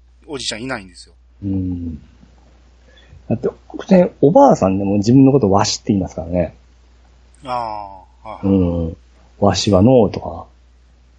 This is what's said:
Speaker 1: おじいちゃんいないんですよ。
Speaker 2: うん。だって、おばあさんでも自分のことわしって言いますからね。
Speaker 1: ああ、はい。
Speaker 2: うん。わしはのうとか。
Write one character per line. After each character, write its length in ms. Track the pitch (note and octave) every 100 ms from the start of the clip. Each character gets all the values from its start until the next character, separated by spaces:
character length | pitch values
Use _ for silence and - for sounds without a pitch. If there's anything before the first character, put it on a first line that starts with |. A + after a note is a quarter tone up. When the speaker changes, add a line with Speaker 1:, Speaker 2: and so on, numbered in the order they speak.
| _ _ -
Speaker 1:
お 120 | C#3+
じ 60 |
い 20 | A#2
ち 80 |
ゃ 40 | A2
ん 40 |
い 40 | B2+
な 120 | B2
い 60 |
ん 40 | F#2+
で 60 |
す 140 | D#2+ -
よ。 60 | _ _ _
Speaker 2:
う 40 | G2
ん。 480 | F#2+ F#2 F2 E2+ D2 - _ _ _ _ _ _ _ _ _ _ - -
だ 60 |
っ 40 | A2+
て、 120 | - - _ - - F#3 F3+ -
お 100 | C#3
ば 200 | B3+ C#4
あ 60 | -
さ 120 | F#2+
ん 100 | F#2+
で 60 |
も 140 | G2+ G#2
自 140 | G2+
分 120 | C3
の 80 | C3+
こ 80 | C#3
と 100 | G#2+
わ 140 | G2
し 160 | G#2 -
っ 20 |
て 100 | -
言 40 | G2+
い 20 |
ま 80 | E2+
す 60 |
か 80 | -
ら 60 | E2
ね。 260 | F2+ E2 - _ _ _ _ _ _ _ _
Speaker 1:
あ 580 | C3+ B2 A#2 G#2 G2+ F#2+ F#2 _
あ、 40 | A2+
は 120 | G#2
い。 40 | G2
Speaker 2:
う 40 | G2 F2 E2+ E2
ん。 60 | F2 _ _ _ -
わ 160 | G2+
し 160 | F#2+ -
は 120 | G2
の 220 | A2+ C3
う 60 | F#2+
と 100 | -
か。 260 | E2+ E2 - _ _ _ _ _ _